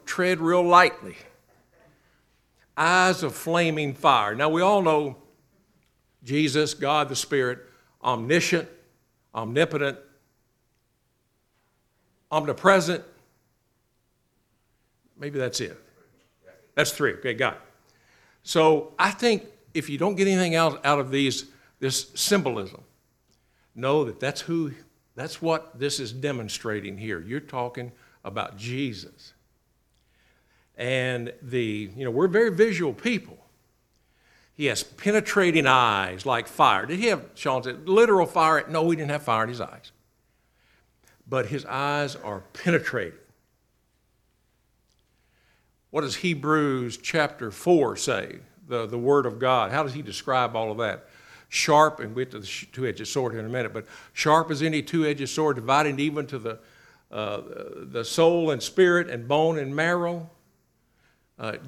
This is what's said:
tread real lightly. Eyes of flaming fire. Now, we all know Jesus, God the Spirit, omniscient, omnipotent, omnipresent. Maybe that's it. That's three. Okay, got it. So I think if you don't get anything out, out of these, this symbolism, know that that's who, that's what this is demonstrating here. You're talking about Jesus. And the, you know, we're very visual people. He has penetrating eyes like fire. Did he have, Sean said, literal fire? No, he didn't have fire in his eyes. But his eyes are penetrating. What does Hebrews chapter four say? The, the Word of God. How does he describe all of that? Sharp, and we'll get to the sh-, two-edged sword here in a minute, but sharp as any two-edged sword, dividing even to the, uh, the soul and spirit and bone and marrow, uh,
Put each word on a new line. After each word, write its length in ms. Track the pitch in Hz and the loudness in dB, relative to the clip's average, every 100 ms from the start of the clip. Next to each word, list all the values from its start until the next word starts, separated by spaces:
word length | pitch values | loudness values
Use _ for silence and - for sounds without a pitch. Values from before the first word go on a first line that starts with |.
| - | -12
tread 340 | - 180 175 | -2 0 0
real 220 | 165 180 | 2 2
lightly. 540 | 175 175 180 - 190 - - _ _ _ _ _ _ _ _ _ _ _ _ _ _ - | 6 8 8 4 -12 -18 -20 _ _ _ _ _ _ _ _ _ _ _ _ _ _ 0
Eyes 480 | 160 185 185 180 | 4 6 4 2
of 100 | 156 | -2
flaming 640 | 113 165 165 170 151 147 131 | -6 -2 2 2 0 -4 2
fire. 400 | 160 127 104 113 | 4 6 4 0
Now, 140 | 151 | 0
we 120 | 160 | 4
all 200 | 185 208 | 4 4
know 360 | 175 151 147 127 _ _ _ _ _ _ _ _ _ _ | 4 2 0 -8 _ _ _ _ _ _ _ _ _ _
Jesus, 500 | 123 143 151 143 151 | -4 0 2 2 0
God 360 | - 139 151 147 | 0 0 2 0
the 60 | 127 | -4
Spirit, 440 | - 143 127 123 - _ _ _ | -2 0 0 -2 -12 _ _ _
omniscient, 640 | - 120 113 165 170 175 - - _ _ _ _ _ | -2 -2 2 2 2 0 -2 -14 _ _ _ _ _
omnipotent, 640 | 113 113 123 165 156 143 127 - _ _ _ _ _ _ _ _ _ _ _ _ _ _ _ _ _ _ _ _ _ _ | -8 -4 0 0 0 -4 -4 -16 _ _ _ _ _ _ _ _ _ _ _ _ _ _ _ _ _ _ _ _ _ _
omnipresent. 760 | 156 147 131 185 196 165 175 - _ _ _ _ _ _ _ _ _ _ _ _ _ _ _ _ _ _ _ _ _ | -4 -2 0 4 4 4 -4 -8 _ _ _ _ _ _ _ _ _ _ _ _ _ _ _ _ _ _ _ _ _
Maybe 220 | 143 143 | -10 -4
that's 220 | 127 - | -4 -4
it. 200 | 104 - - _ _ _ _ _ - - _ - | -8 -10 -20 _ _ _ _ _ -20 -20 _ -2
That's 160 | 147 | -2
three. 220 | - 143 | 0 -2
Okay, 200 | - 131 | -2 -6
got 200 | 113 127 | -2 -4
it. 80 | - - _ _ _ _ _ _ _ | -4 -16 _ _ _ _ _ _ _
So 500 | - - 214 185 - - | -4 4 6 4 0 -2
I 120 | 190 | -2
think 340 | 202 240 220 - - _ | 2 0 0 -4 -20 _
if 160 | 160 147 | -8 -6
you 80 | 143 | -2
don't 180 | 180 185 | -2 2
get 120 | 196 | 2
anything 280 | 190 180 165 | 4 2 2
out, 300 | 160 135 139 | 2 2 0
out 140 | 143 | 0
of 100 | 131 | 0
these, 360 | 135 139 123 - _ _ _ | 0 0 -2 -10 _ _ _
this 320 | 135 131 - - | -4 -4 -6 -6
symbolism, 680 | - 202 139 113 95 - - _ _ _ _ _ _ _ _ | 0 2 0 -4 -8 -12 -20 _ _ _ _ _ _ _ _
know 300 | - 127 151 | -6 0 0
that 160 | 127 - | 0 -4
that's 220 | 131 - | -6 -6
who, 320 | - 165 156 127 - _ _ - | -6 -4 -4 -8 -20 _ _ -14
that's 260 | 151 - | -12 -6
what 380 | 165 160 160 120 | -2 -2 -4 -8
this 200 | 143 139 | -6 -4
is 140 | 120 | -8
demonstrating 840 | 123 143 131 107 - 117 104 98 98 | -6 -6 -6 -8 -8 -6 -6 -6 -10
here. 220 | 110 90 | -8 -8
You're 200 | 85 135 | -8 -10
talking 520 | 147 131 120 123 123 - _ _ | -8 -8 -6 -8 -14 -16 _ _
about 340 | - 104 - 98 | -12 -8 -8 -10
Jesus. 760 | 113 127 139 98 - - - _ _ _ _ _ _ _ _ _ _ _ _ _ _ - | -10 -6 -6 -8 -16 -20 -20 _ _ _ _ _ _ _ _ _ _ _ _ _ _ -10
And 560 | 123 131 127 123 120 - | -4 -2 -2 -4 -8 -12
the, 480 | 131 123 113 107 101 101 | -6 -4 -2 -4 -8 -8
you 100 | 131 | -4
know, 60 | |
we're 160 | 117 185 | 0 2
very 240 | 196 233 | 2 2
visual 420 | 175 226 175 165 | 4 2 2 -4
people. 440 | 117 233 220 - - _ _ _ _ _ _ _ _ _ _ _ | -4 -4 -4 -6 -20 _ _ _ _ _ _ _ _ _ _ _
He 120 | - 143 | -4 -2
has 180 | 110 | -2
penetrating 840 | - - 202 214 208 208 180 160 135 | -6 -6 0 0 2 2 4 4 4
eyes 600 | 131 120 101 92 92 135 | 6 4 2 0 -4 -2
like 220 | 120 110 | -2 -2
fire. 380 | - 143 98 110 | 4 4 4 0
Did 140 | 180 | -2
he 80 | 233 | 0
have, 180 | 180 - - | -2 -4 -8
Sean 280 | 147 131 | -2 -2
said, 260 | 123 123 156 | -4 -8 2
literal 380 | 196 233 196 165 | 6 6 6 4
fire? 380 | 175 160 156 - | 4 4 4 0
No, 200 | 156 165 | 0 0
he 60 | 165 | 0
didn't 160 | 147 | -2
have 120 | 147 | -4
fire 200 | 143 113 | 0 0
in 60 | 113 | 0
his 120 | 120 | -4
eyes. 300 | 95 - - _ _ _ _ _ _ _ _ _ _ _ _ _ - | -10 -12 -20 _ _ _ _ _ _ _ _ _ _ _ _ _ -6
But 200 | 131 - | -4 -4
his 180 | 143 - | -6 -8
eyes 500 | 127 143 147 143 139 | -4 -2 -2 -2 -6
are 260 | 107 98 - | -10 -10 -12
penetrating. 640 | - 175 170 - 127 87 - _ _ _ _ _ _ _ _ _ _ _ _ _ _ _ _ _ _ _ _ _ _ _ _ _ _ _ | -6 0 0 0 -6 -6 -10 _ _ _ _ _ _ _ _ _ _ _ _ _ _ _ _ _ _ _ _ _ _ _ _ _ _ _
What 120 | 151 | -4
does 160 | 143 - | -4 -4
Hebrews 800 | 180 156 147 156 147 131 120 110 | -2 -2 0 2 2 -2 -4 -8
chapter 520 | - 165 147 - 113 | -4 -2 -2 -2 -12
four 460 | - - 175 123 98 | -6 4 4 4 -2
say? 440 | - 110 - - - _ - | -2 -2 -4 -12 -20 _ -8
The, 180 | 120 110 | -6 -4
the 120 | 120 | -2
Word 280 | 123 143 127 | 2 4 2
of 140 | 107 | 0
God. 320 | 127 127 101 | 2 2 2
How 120 | 135 | -2
does 100 | 147 | -4
he 80 | 131 | -6
describe 540 | 156 98 - 131 120 113 | -10 -10 -2 0 0 -2
all 160 | 110 | -4
of 60 | 107 | -2
that? 280 | 113 92 - - - - _ | -4 -4 -12 -20 -20 -20 _
Sharp, 520 | - - 151 156 151 | -4 4 6 6 4
and 120 | 117 | -10
we'll 120 | 117 127 | -8 -8
get 60 | |
to 80 | 110 | -10
the 60 | 98 | -12
sh-, 200 | - - | -14 -14
two-edged 340 | - 127 98 110 | -8 -6 -6 -6
sword 240 | 143 123 | -4 -4
here 80 | 113 | -4
in 60 | 110 | -6
a 40 | |
minute, 240 | 127 113 | -6 -6
but 120 | 110 107 - - | -8 -12 -20 -16
sharp 400 | - 160 156 165 | -4 4 4 4
as 100 | 147 | -2
any 200 | 160 156 | -2 -2
two-edged 480 | - 170 156 139 135 | -2 -2 0 -2 -4
sword, 260 | - 156 123 | -2 0 0
dividing 420 | 113 139 151 135 | 2 2 2 0
even 280 | 151 147 139 | -2 -4 -8
to 100 | 135 | -8
the, 220 | 113 110 - _ _ _ _ | -8 -10 -14 _ _ _ _
uh, 320 | - 107 104 - - - - | -8 -6 -6 -10 -14 -14 -14
the 200 | 131 127 | -10 -8
soul 480 | 117 - 165 175 160 | -6 4 4 4 0
and 100 | 131 | -2
spirit 480 | - - 180 175 - | -4 4 6 6 0
and 180 | 120 117 | -6 -2
bone 300 | 143 160 160 | 2 2 0
and 160 | 139 | -4
marrow, 560 | 143 160 175 170 175 165 - _ _ _ _ _ _ _ _ _ _ | -2 0 0 -2 -6 -10 -18 _ _ _ _ _ _ _ _ _ _
uh, 140 | 113 - | -10 -10